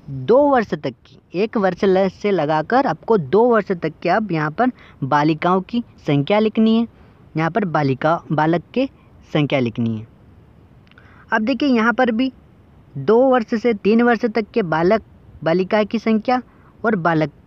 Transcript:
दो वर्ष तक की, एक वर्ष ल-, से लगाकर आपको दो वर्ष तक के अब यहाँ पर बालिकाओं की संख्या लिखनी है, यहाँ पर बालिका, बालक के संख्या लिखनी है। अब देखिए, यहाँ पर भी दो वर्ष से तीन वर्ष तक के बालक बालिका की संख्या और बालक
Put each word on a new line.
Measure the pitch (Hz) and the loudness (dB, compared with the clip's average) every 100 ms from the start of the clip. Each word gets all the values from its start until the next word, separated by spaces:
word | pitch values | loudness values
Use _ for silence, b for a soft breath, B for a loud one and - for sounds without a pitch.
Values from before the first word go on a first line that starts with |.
| - | -14
दो | 135 127 247 285 | -8 2 4 4
वर्ष | 262 208 | 2 0
तक | 160 143 - _ | -6 -8 -10 _
की, | - _ | -20 _
एक | 170 220 233 | -4 -4 0
वर्ष | 190 180 | -2 0
ल-, | 196 185 190 | 2 2 0
से | - 208 | -2 -2
लगाकर | 180 147 156 160 247 262 | -2 0 -2 0 0 0
आपको | 156 - 220 | -4 -2 -2
दो | 131 196 240 | 2 2 4
वर्ष | 220 196 | 2 0
तक | 170 160 - | -6 -6 -4
के | 165 | -2
अब | 208 208 | -2 -2
यहाँ | 160 151 | -4 -4
पर | 151 247 B B B 135 | -2 -2 B B B -2
बालिकाओं | 147 151 156 175 185 | 0 0 0 0 -2
की | 185 240 - - | -2 -8 -8 -10
संख्या | - 143 143 208 | -2 -2 0 0
लिखनी | 214 220 220 226 | 0 0 2 0
है, | 226 b b b - 156 | -2 b b b -10 -4
यहाँ | 165 | -4
पर | 214 190 | -2 -2
बालिका, | 156 139 127 156 165 - | -2 -2 0 -2 -2 -2
बालक | 151 156 170 - | -2 0 -2 -4
के | 240 269 b b - - | -4 -4 b b -20 -6
संख्या | 156 143 139 | -2 0 -2
लिखनी | 117 120 113 110 | -2 -4 -4 -6
है। | 113 _ - - - - - - - B B B B | -12 _ -20 -20 -20 -20 -20 -20 -20 B B B B
अब | 226 | -2
देखिए, | 220 254 294 | -2 0 0
यहाँ | 233 233 | 2 2
पर | 233 247 | 2 0
भी | 220 262 - - _ _ - - 135 | 0 -4 -6 -20 _ _ -20 -16 -6
दो | 135 233 | 2 4
वर्ष | 269 254 220 226 | 4 2 0 -2
से | 240 208 | 0 0
तीन | 190 226 | 2 4
वर्ष | 240 226 240 | 4 2 0
तक | 226 202 | -4 -4
के | 233 | -4
बालक | 175 160 175 220 - - - - | -2 0 2 0 -2 -20 -20 -6
बालिका | 156 180 185 214 | -2 0 0 -2
की | 208 226 | -2 -2
संख्या | 226 220 254 254 - b b - - | 0 0 0 -4 -6 b b -6 -4
और | 202 | 0
बालक | 170 160 147 - | 0 0 -2 -6